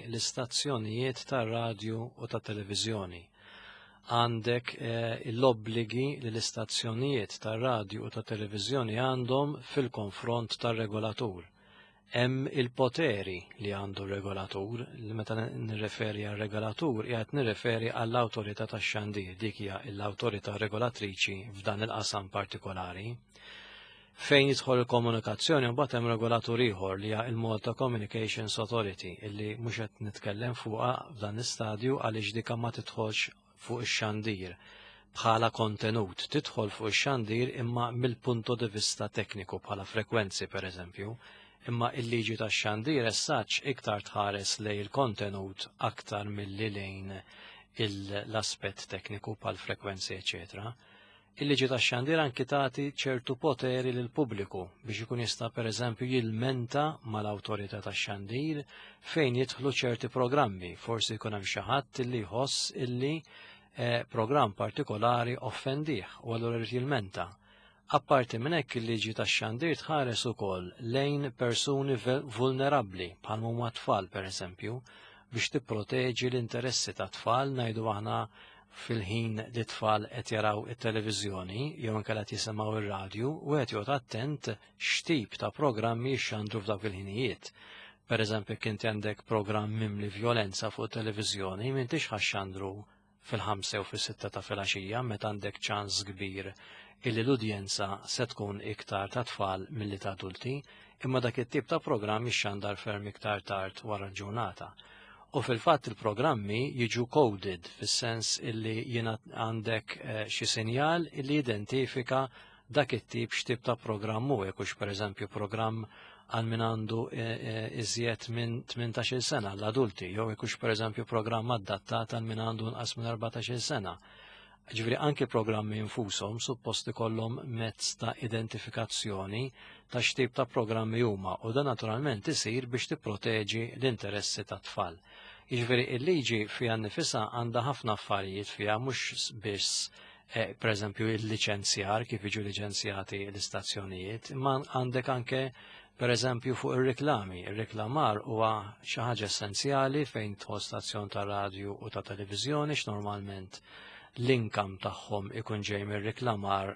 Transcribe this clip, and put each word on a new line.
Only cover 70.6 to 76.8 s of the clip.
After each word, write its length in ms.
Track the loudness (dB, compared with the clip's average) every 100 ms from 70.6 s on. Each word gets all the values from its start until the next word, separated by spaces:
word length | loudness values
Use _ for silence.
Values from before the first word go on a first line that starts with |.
| -4 -6
lejn 380 | 0 2 2 2 -2
persuni 600 | 0 2 2 2 2 2 2
ve-, 220 | 2 2 0
vulnerabbli 800 | 2 2 4 4 4 4 -4 -6 -6
bħal 280 | -4 -2 0
huma 240 | 0 -2
tfal 380 | -2 2 2 2
pereżempju 640 | -4 -4 -6 -8 -6 -6 -6 -10 -20 -20 -20 -8
biex 200 | -2 0
tipproteġi 800 | 0 -2 -4 0 2 2 2 2
l-interessi 640 | 2 0 -2 0 0